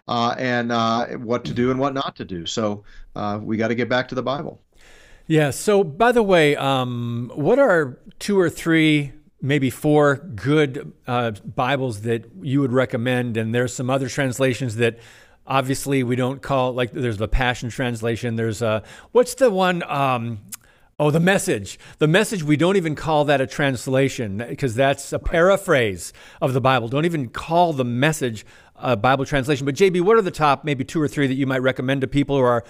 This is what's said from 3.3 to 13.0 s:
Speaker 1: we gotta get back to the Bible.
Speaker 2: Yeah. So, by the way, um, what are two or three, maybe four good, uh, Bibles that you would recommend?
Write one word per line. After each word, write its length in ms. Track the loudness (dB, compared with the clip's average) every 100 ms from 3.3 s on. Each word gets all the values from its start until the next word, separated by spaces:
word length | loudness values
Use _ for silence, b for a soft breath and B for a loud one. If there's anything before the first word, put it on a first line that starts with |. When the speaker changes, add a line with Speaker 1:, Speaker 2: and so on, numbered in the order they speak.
| -6
Speaker 1:
we 140 | -4 -2
gotta 180 | -2
get 140 | -2 -2
back 200 | -2 -2
to 60 |
the 80 | -6
Bible. 380 | -6 -6 -8 -14 _ b b b b b -2
Speaker 2:
Yeah. 240 | 2 2
So, 340 | 0 2 2
by 280 | 2 2 4
the 100 | 4
way, 340 | 4 6 4 2
um, 760 | 0 0 -2 -4 -6 -6 -8
what 240 | -2 2 4
are 400 | 4 4 0 -6 -20 -10
two 220 | -2 2
or 80 | 2
three, 640 | 0 2 4 4 4 0 -8 -20 _
maybe 280 | -2 0 0
four 460 | 0 2 4 4 2
good, 760 | -4 -6 0 2 2 -2 -12 -14 -4
uh, 260 | -2 -2
Bibles 680 | -4 -8 -4 0 0 -2 -4
that 240 | -4 -4 -4 -12
you 200 | -2 0
would 120 | 2
recommend? 640 | 2 0 0